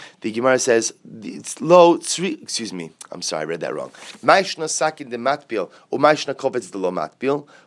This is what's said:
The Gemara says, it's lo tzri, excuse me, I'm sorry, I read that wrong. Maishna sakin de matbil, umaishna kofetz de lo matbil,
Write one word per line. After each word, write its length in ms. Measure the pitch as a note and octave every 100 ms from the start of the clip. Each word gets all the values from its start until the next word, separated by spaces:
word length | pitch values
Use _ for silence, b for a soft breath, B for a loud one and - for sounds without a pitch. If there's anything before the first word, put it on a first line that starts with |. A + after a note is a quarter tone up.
| B B
The 100 | A2+
Gemara 260 | A2 C3 B2+
says, 340 | B2+ A#2 A2+ - - A2+
it's 380 | G#2 - - -
lo 380 | D#3 F3+ E3+ E3
tzri, 440 | - - F#3 -
excuse 300 | - - G#2+
me, 180 | F#2 D#2+ - -
I'm 100 | F2
sorry, 200 | E2+ E2
I 20 |
read 160 | D#2 E2
that 120 | D2+
wrong. 180 | C#2+ B1+ B B B
Maishna 440 | C#3 F3+ F#3 - D#3
sakin 420 | - D#3 D#3 C3
de 60 | A#2+
matbil, 540 | B2+ D3 - G#2+ F2 b b
umaishna 420 | B2+ D3 D3 -
kofetz 380 | C3 C3+ A#2+ G2
de 60 | G2
lo 120 | F#2
matbil, 560 | F2+ D#2 - C3 D3 C#3+ b